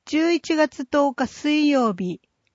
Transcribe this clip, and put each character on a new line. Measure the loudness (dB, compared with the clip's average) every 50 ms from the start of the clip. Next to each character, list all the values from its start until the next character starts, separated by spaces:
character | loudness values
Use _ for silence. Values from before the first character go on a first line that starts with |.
| _
十 | -4 0 0 2 2
一 | 0 0 0 -2 0
月 | 0 0 0 -2 -10 -8
十 | -2 0 0 0 0 0
日 | -2 -4
水 | -4 -4 -4 -2 0 2 2 2
曜 | 2 2 2 0 0 -2
日、 | -4 -6 -8 -8 -10 _ _ _ _ _ _